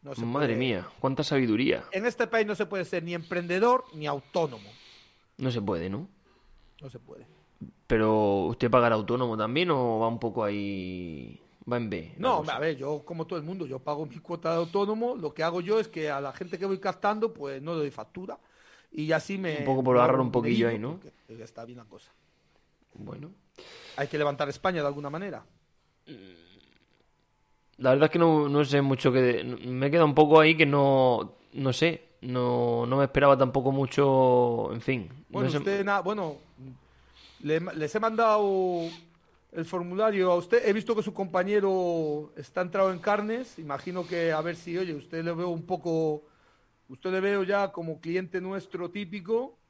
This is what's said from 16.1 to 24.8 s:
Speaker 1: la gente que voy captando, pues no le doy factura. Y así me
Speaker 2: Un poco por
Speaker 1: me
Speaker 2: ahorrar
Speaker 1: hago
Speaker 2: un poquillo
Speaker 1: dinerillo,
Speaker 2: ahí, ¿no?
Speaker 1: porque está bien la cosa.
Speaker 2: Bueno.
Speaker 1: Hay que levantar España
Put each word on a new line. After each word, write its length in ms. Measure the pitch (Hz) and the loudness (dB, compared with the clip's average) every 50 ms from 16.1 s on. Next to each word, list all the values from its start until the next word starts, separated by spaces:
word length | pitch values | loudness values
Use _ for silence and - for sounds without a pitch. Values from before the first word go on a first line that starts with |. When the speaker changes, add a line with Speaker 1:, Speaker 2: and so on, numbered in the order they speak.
| 143 139 | -4 -4
Speaker 1:
la 140 | 139 135 135 | -6 -8 -8
gente 260 | - 185 175 196 170 | -10 -10 -10 -8 -6
que 60 | 190 | -4
voy 140 | 196 190 185 | -4 -4 -4
captando, 540 | 190 196 180 - - 202 214 214 220 226 220 | -4 -6 -6 0 -2 -2 0 0 -2 -4 -4
pues 280 | - 143 139 139 135 | -6 -10 -10 -8 -8
no 100 | 139 160 | -8 -6
le 60 | 170 160 | -4 -4
doy 120 | 147 143 | -4 -4
factura. 460 | 135 - 107 _ _ 180 185 - - - _ _ _ _ _ - - _ _ _ | -6 -10 -16 _ _ -14 -12 -12 -14 -16 _ _ _ _ _ -20 -20 _ _ _
Y 180 | - - 151 156 160 | -8 -6 -2 0 0
así 240 | 156 - - 196 | 0 0 -4 -6
me 220 | 190 190 175 151 147 | -4 -4 -4 -4 -4
Speaker 2:
Un 40 | 143 | -2
poco 220 | 135 135 131 127 | 0 0 0 2
por 100 | 127 127 | 4 6
Speaker 1:
me 60 | 120 | 6
Speaker 2:
ahorrar 140 | 123 123 131 | 6 6 4
Speaker 1:
hago 80 | 131 131 | 2 0
Speaker 2:
un 80 | 120 107 | 0 0
poquillo 340 | 123 - 120 120 110 117 | 0 0 2 2 2 2
Speaker 1:
dinerillo, 220 | 117 117 107 107 127 | 2 0 -2 -6 -8
Speaker 2:
ahí, 60 | 165 | -10
¿no? 40 | 190 - - _ _ _ | -10 -14 -20 _ _ _
Speaker 1:
porque 160 | _ 113 117 113 | _ -18 -18 -18
está 180 | 113 _ - 117 | -18 _ -18 -18
bien 140 | 117 123 | -18 -18
la 80 | 123 117 | -20 -20
cosa. 260 | 110 - 101 _ _ _ _ _ _ _ _ _ _ _ _ _ _ _ _ _ _ _ | _ -20 -20 _ _ _ _ _ _ _ _ _ _ _ _ _ _ _ _ _ _ _
Speaker 2:
Bueno. 380 | - - - - - 143 170 196 _ _ _ _ - - - - - - - - | -18 -16 -16 -14 -14 -16 -18 -20 _ _ _ _ -20 -20 -20 -20 -20 -20 -16 -8
Speaker 1:
Hay 140 | - 143 139 | -8 -6 -4
que 80 | - | -2
levantar 320 | 147 147 147 143 127 156 139 | -2 0 0 0 -2 -6 -6
España 320 | 135 - - 190 185 165 | -6 -4 -4 -2 -2 0